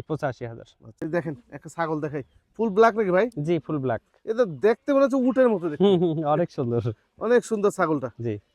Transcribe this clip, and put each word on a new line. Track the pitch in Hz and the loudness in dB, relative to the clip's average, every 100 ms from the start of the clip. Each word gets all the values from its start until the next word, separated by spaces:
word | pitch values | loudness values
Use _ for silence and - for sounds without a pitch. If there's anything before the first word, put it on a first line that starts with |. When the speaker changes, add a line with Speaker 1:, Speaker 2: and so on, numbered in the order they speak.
Speaker 1:
পঁচাশি | - 156 143 123 | -2 -4 -6 -6
হাজার। | 120 117 - _ | -12 -14 -20 _
Speaker 2:
আচ্ছা, | 113 - | -20 -12
এই | 160 | -6
দেখেন, | 170 160 131 _ | -4 -4 -8 _
একটা | 143 160 | -20 -14
ছাগল | - 160 156 | -8 -6 -4
দেখাই, | 147 147 - _ _ - | -6 -8 -12 _ _ -6
ফুল | 226 | -2
ব্ল্যাক | 190 226 | 4 4
নাকি | 214 196 | 2 0
ভাই? | 180 240 - | 0 0 -2
Speaker 1:
জি, | 151 170 | -2 -2
ফুল | - 151 | -2 -4
ব্ল্যাক। | 131 110 _ _ - | -2 -4 _ _ -6
Speaker 2:
এটা | 226 226 135 | -2 -2 0
দেখতে | 208 233 - | 0 0 0
মনে | 269 | 2
হচ্ছে | 269 269 | 2 2
উটের | 254 262 247 | 2 4 4
মতো | 202 165 | 2 -2
দেখতে। | 147 | 2
Speaker 1:
হুম, | 202 180 | 4 4
হুম, | 175 156 147 | 2 0 0
অনেক | 156 170 | 0 0
সুন্দর। | - 120 117 113 - _ - | -4 -2 -2 -2 -6 _ -8
Speaker 2:
অনেক | 214 240 | 2 2
সুন্দর | - 220 202 | 2 0 0
ছাগলটা। | - 165 151 123 - | 0 0 0 -4 -6
Speaker 1:
জি। | 117 104 - | -6 -6 -10